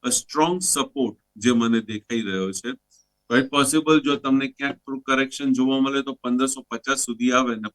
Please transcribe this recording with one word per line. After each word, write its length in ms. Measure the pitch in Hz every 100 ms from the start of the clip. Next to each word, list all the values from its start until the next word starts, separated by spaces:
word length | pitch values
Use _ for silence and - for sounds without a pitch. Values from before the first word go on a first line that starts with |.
A 60 | 127
strong 460 | 120 - 147 160 180
support 600 | 180 143 135 - 120 104 _ -
જે 140 | 110
મને 300 | 120 117 113
દેખાઈ 400 | 110 107 _ 117
રહ્યો 300 | 101 95 95
છે. 180 | 92 117 135 _ _ _ _ _
Quite 180 | 120 131
possible 500 | 143 135 156 151 156
જો 160 | 135 143
તમને 320 | 135 135 135
ક્યાંક 300 | - 139 139
થોડું 240 | - 135
કરેક્શન 520 | 135 135 135 - 139
જોવા 260 | 127 131 135
મળે 220 | 135 139
તો 120 | 135
પંદરસો 480 | 131 123 123 131 135
પચાસ 380 | 120 117 - 135
સુધી 320 | - 113 123
આવે, 240 | 127 127 113
ને 140 | 107